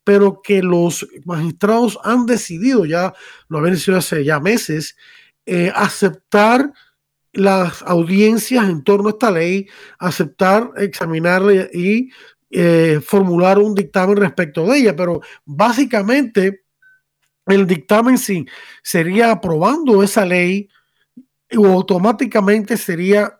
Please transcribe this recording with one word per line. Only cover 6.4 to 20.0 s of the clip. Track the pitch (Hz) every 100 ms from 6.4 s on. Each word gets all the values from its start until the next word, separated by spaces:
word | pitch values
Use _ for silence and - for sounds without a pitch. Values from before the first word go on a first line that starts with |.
| 214 247 285 - _ _ _ _ _
las | - 196 190 175 -
audiencias | - 175 165 190 214 220 - 254 196
en | 160
torno | 135 202 208
a |
esta | 208 233
ley, | 170 170 196 196 - - -
aceptar, | 180 - 160 - 185 202 240 -
examinarla | 202 - 170 160 170 185 202 196 -
y, | 175 180 226 254 - - _ _
eh, | 180 175 165 165 151
formular | - 202 190 170 185 196
un | 214 202
dictamen | 170 196 185 202
respecto | 190 131 165 165 170
de | 285
ella. | 226 165
Pero | 175 165 - -
básicamente | - 147 226 233 254 214 196 269 240 208 190 196 _ _ _ _ _ _ _ _ -
el | 196 185
dictamen | 170 - 214 233 247
sí | - 185 127 - - -
sería | - 180 165 196 233
aprobando | 220 185 156 185 311 294 202